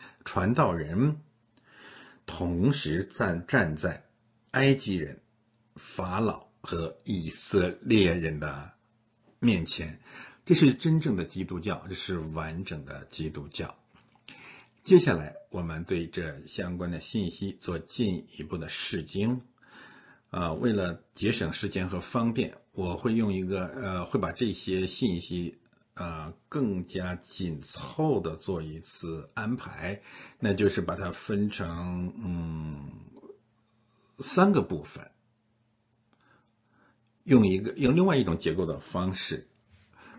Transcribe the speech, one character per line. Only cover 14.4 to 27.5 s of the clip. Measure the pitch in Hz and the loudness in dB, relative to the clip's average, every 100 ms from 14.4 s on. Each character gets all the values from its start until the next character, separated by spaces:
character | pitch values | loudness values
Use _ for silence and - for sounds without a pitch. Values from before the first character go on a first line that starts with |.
| - - - _ | -20 -20 -20 _
接 | - 180 | 8 8
下 | 143 | 10
来 | 85 76 - - | 2 -2 -12 -10
我 | 95 | -6
们 | 85 80 | -4 -6
对 | 85 87 | -2 -2
这 | 82 92 80 71 - | -2 -6 -8 -8 -10
相 | - 90 87 | -6 -6 -4
关 | 87 | -4
的 | 80 | -6
信 | - 113 87 | -4 -2 -2
息 | - 98 - | -4 -6 -6
做 | - 82 | -6 -6
进 | - - 107 85 - - | -6 -2 0 -2 -6 -14
一 | |
步 | 76 87 | -8 -8
的 | 80 | -6
释 | - - 92 | -6 -4 -6
经。 | 76 98 113 123 - _ - - - - - - _ | -4 -2 0 -2 -6 _ -20 -20 -20 -20 -20 -20 _
呃， | 90 85 | -4 -2
为 | 80 120 | 0 0
了 | 104 87 82 _ | 2 0 -4 _
节 | - 98 | -2 0
省 | - 80 | 0 -2
时 | - 101 | -4 -4
间 | 92 90 | -2 -2
和 | 90 | -4
方 | - 120 117 | -4 0 0
便， | 113 107 - _ | 0 -2 -6 _
我 | - 90 85 | -6 -4 -2
会 | 120 | 0
用 | 113 107 | 2 2
一 | 95 | 0
个， | 92 95 90 | 0 -2 -4
呃， | 131 98 92 | -6 -6 -4
会 | 90 117 | -2 -2
把 | 90 | -2
这 | - 113 | -2 -2
些 | 92 - 92 | -2 -2 0
信 | 92 - 120 87 | -2 0 0 0
息， | - 87 85 - _ _ _ | -4 -4 -6 -8 _ _ _
呃， | - 87 80 78 - _ | -12 -10 -8 -12 -14 _
更 | 151 117 92 | -2 0 0
加 | 87 95 90 | -4 -6 -6
紧 | 87 - - 90 | -6 -10 -6 -6